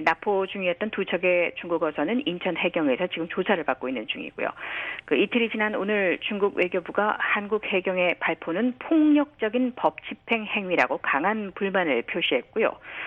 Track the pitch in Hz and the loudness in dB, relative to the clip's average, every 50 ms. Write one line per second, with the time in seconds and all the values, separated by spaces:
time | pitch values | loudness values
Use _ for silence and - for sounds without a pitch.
0 | 156 165 165 - - 220 202 190 190 185 - 202 190 180 170 - 208 220 - - | 0 0 0 0 0 0 2 2 0 0 -2 -2 -2 -2 -2 -2 -4 -4 -2 -4
1 | 196 - - 180 180 180 180 175 170 - - - - 170 170 160 170 156 151 - | -2 -2 -2 0 2 2 4 4 2 0 -2 -6 -4 -2 -2 0 0 0 0 0
2 | 147 165 226 247 - - 175 175 - 190 170 - - 180 - 175 156 143 127 - | -2 0 0 0 -2 -2 -4 -4 -2 -4 -2 -2 -2 -2 0 0 2 2 2 2
3 | 180 185 - - 165 175 - - 185 - 208 170 151 - 131 - - 127 135 120 | 0 -2 -2 -4 -6 -4 -4 -2 0 0 0 0 0 0 -2 -2 -4 -4 -4 -4
4 | 107 - - - - 69 - - - - - - - - - - - - - - | -4 -6 -6 -8 -10 -12 -8 -6 -6 -6 -6 -6 -10 -10 -8 -8 -8 -8 -10 -10
5 | - - - 123 190 202 - 247 233 220 - 220 214 214 214 - 190 202 214 208 | -4 0 2 2 4 4 2 2 0 0 0 0 -2 0 0 0 0 0 2 2
6 | 196 180 160 - - - 220 202 196 202 - - 180 180 180 185 170 - 151 - | 2 2 0 0 -2 -4 -2 0 0 0 2 2 0 2 0 -2 -4 -2 0 0
7 | 202 214 - - - - - 214 202 202 220 208 - - 208 185 180 196 185 185 | 2 2 2 0 0 0 0 -2 -2 -2 -2 -2 -2 -2 -2 0 0 0 0 2
8 | 175 180 160 - - 170 165 - - - 165 185 233 254 247 - - - 330 320 | 2 2 0 0 -2 -4 -4 -4 -4 -4 -2 0 0 0 0 -2 -2 2 4 6
9 | 302 302 294 294 285 294 - - 226 214 208 247 254 247 247 - - 156 - - | 6 8 6 6 4 2 -2 -4 -2 -2 0 0 0 -2 0 0 0 0 0 -2
10 | - - - - _ - 233 226 214 196 - 214 196 185 175 151 127 123 135 170 | -8 -14 -14 -12 _ -2 -2 -2 -2 -2 -4 -4 -2 0 2 2 2 2 0 -2
11 | - - 143 139 151 190 220 220 208 190 170 - 208 196 190 196 180 160 131 117 | -2 0 0 2 2 2 0 0 -2 -6 -6 -4 -2 0 0 2 2 2 2 0
12 | 117 - - 180 - - 147 123 - - - 214 220 - - - - - - - | 0 -2 -4 -4 -2 0 0 0 -2 -2 -2 0 0 0 0 -4 -10 -14 -12 -12
13 | - | -10